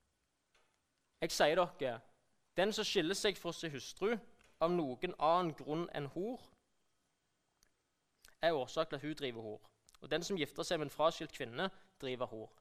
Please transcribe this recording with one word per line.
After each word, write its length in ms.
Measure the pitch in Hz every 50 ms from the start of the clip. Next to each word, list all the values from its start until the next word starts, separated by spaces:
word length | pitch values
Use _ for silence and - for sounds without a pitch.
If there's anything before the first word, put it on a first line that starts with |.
| _ _ _ _ _ _ _ _ _ _ _ _ _ _ _ _ _ _ _ _ _ _ _ _
«Jeg 100 | 165 165
sier 240 | - - 180 147 160
dere, 440 | 180 175 170 - - 143 127 117 113 - - _ _ _ _ _ _ _ _ _ -
den 160 | 185 214 208
som 120 | 214 208
skiller 320 | - - 202 156 165 196 -
seg 200 | - 208 185 -
fra 160 | - 175 165
sin 200 | - - 165 143
hustru 400 | 127 - - - - 180 214 240 208 - - - - - - _ -
av 100 | 160 170
noen 440 | 175 175 160 131 123 - - 180 - -
annen 380 | 143 156 170 180 180 165 143 -
grunn 300 | 127 139 151 165 175 - - 143
enn 140 | 147 135 -
hor, 300 | 160 190 226 254 - - - - _ _ _ _ _ _ _ _ _ _ _ _ _ _ _ _ _ _ _ _ _ _ _ _ _ _ _ _ _ _ _ _ _ - - - _
er 120 | - 165 165
årsak 380 | 143 127 123 - - 165 160
til 40 | 156
at 60 | 135
hun 160 | 147 151 156 -
driver 240 | 147 127 117 113
hor. 240 | 110 107 107 - - - _ _ _ _ - -
Og 100 | - -
den 120 | 143 160 170
som 140 | - 202 180
gifter 260 | 143 - - - 165
seg 140 | - 180 160
med 80 | 151
en 80 | 139 -
fraskilt 400 | - 151 165 - - 165 - -
kvinne, 360 | - 139 117 117 135 185 190 - - - _ _ -
driver 280 | - 131 127 120 123 113
hor, 240 | 113 110 110 - - -